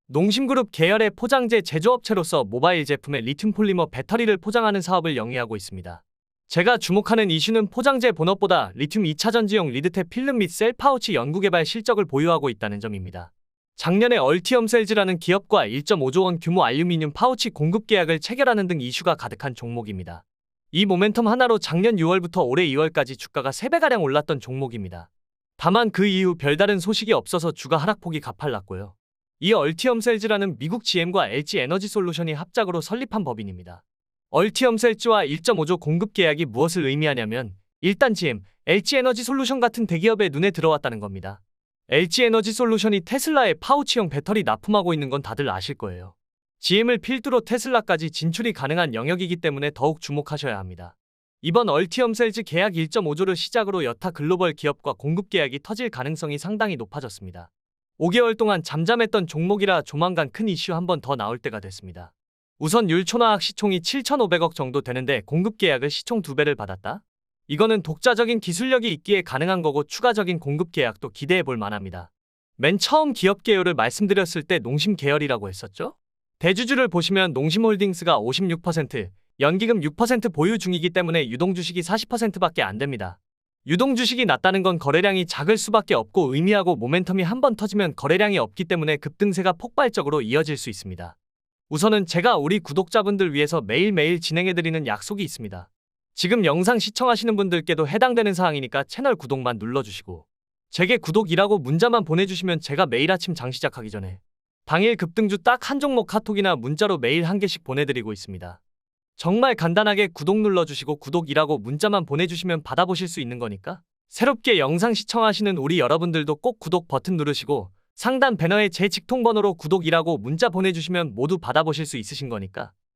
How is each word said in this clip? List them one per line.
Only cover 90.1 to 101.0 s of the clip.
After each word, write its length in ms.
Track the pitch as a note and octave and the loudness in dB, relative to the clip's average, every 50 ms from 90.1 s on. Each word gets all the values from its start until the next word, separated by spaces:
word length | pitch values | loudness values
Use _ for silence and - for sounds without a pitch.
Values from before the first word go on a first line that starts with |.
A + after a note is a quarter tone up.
| D3+ D3 | 0 0
이어질 340 | A2+ G#2+ C3 D#3 D#3+ D#3 D3 | 0 2 2 0 0 0 -4
수 140 | - - A#2+ | -6 -8 -10
있습니다. 460 | F#2+ - - F#2+ F2+ F2+ F2 E2+ - _ _ _ _ _ _ _ _ _ _ - | -10 -10 -12 -14 -12 -12 -14 -16 -18 _ _ _ _ _ _ _ _ _ _ -6
우선은 360 | D3+ D3+ F#3+ A3 G#3+ G#3 F#3 | -2 0 2 4 4 2 2
제가 300 | E3 - F#3+ A#3 B3 A3 | 0 0 2 2 4 4
우리 240 | D#3 C#3 D#3 G3+ G3+ | 2 2 0 0 -2
구독자분들 760 | - - C#3+ F#3 F#3 - - A3 F#3+ G3+ G#3 F#3+ F#3+ E3 C#3+ | -2 -2 -2 -2 0 2 0 0 2 2 2 0 0 0 2
위해서 260 | C#3+ D3 D3 E3+ D#3 | 0 0 2 0 -2
매일매일 600 | G#2+ F#2+ A2+ D#3+ F#3+ G#3+ G3 D#3+ D3 E3 F3 E3 | -2 0 0 2 2 2 2 2 2 2 2 0
진행해드리는 640 | - - D#3 F3 F#3 F#3+ F3+ F3 E3 E3 D#3+ D#3+ C#3+ | -2 -2 -2 0 0 0 -2 -2 -2 -2 -2 -4 -4
약속이 380 | A2+ G#2 - - - G#3 G3 F#3 | -4 -6 -6 -6 -8 -8 -6 -8
있습니다. 440 | - - - A2+ G2 F#2 F2+ F2 - _ _ _ _ _ _ _ _ _ | -8 -8 -12 -12 -12 -12 -14 -16 -18 _ _ _ _ _ _ _ _ _
지금 300 | - - F3 A#3 A#3 F#3 | -4 0 2 2 4 4
영상 340 | D3 D3 F3 F#3 A3+ B3 G#3+ | 4 2 2 2 2 2 0
시청하시는 560 | - G#3+ - - C4 B3 A#3 G#3 A3+ A#3 G#3+ | -2 -4 -4 -2 0 2 2 2 0 0 0
분들께도 520 | G3+ G3 F#3 F3 E3 D3+ - E3 D#3 D#3 C#3 | 0 0 0 0 -2 0 0 0 0 0 0
해당되는 460 | F#3 G#3+ B3+ B3+ A#3+ A#3 G#3+ G#3 F#3 | 2 2 2 2 4 2 2 2 2
사항이니까 500 | F3 F#3 E3 D3+ C#3+ C3 A#2 - C#3 C3+ | 0 0 0 0 -2 -4 -4 -2 -4 -4
채널 320 | - - A#3 C#4 C4+ A#3+ | -4 -6 -2 0 0 0
구독만 400 | - C3+ A#2 C#3 C3+ A#2+ B2 A#2+ G2+ | -2 -2 -4 -4 -2 -2 -2 -4 -4
눌러주시고, 680 | G#2+ A#2 B2+ C#3 A2+ G#2+ F#2 - - G2 F2 D#2+ - _ _ _ _ _ _ _ _ _ | -4 -4 -4 -4 -4 -6 -10 -16 -14 -16 -16 -18 -18 _ _ _ _ _ _ _ _ _
제게 300 | - - F#3 F#3 B3 | -2 0 2 2 2
구독이라고 600 | - | 2